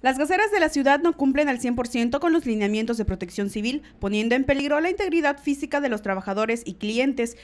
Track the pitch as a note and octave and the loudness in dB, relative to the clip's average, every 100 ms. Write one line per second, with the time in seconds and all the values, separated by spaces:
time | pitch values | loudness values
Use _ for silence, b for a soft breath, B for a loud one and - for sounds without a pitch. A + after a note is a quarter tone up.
0 | B3 C4 D4 F#4 G#4+ G#4 D#4 D4 C4+ C#4 | 0 0 2 2 2 2 2 2 4 4
1 | E4+ D#4+ C#4 C4+ D4 B3 B3 A#3+ A#3+ A#3+ | 2 2 2 2 0 0 -2 -2 -2 0
2 | A#3 C4 E4+ E4 C4 A3 G3+ G#3+ A3 A#3 | 0 0 2 2 2 0 0 0 0 -2
3 | G3+ F#3 F3+ - G3+ A3 G#3+ C#4 B - | -2 -4 -6 -4 -4 -2 -4 -4 B -8
4 | G3+ G#3+ A3+ B3 C4+ C#4 C#4 D4 E4 F#4+ | -2 0 2 2 2 0 2 0 0 -2
5 | G4 E4 D4 C#4+ - C#4 D4 C#4+ C#4+ G#3 | 0 0 0 -2 -2 -4 -2 -2 -2 -4
6 | G3+ F#3+ F#3+ G3 G#3+ A#3 A#3 F3+ G#3+ A3+ | -4 -6 -4 -2 -2 -2 -6 -8 -4 0
7 | C4+ C4 A#3 - | 0 0 -4 -6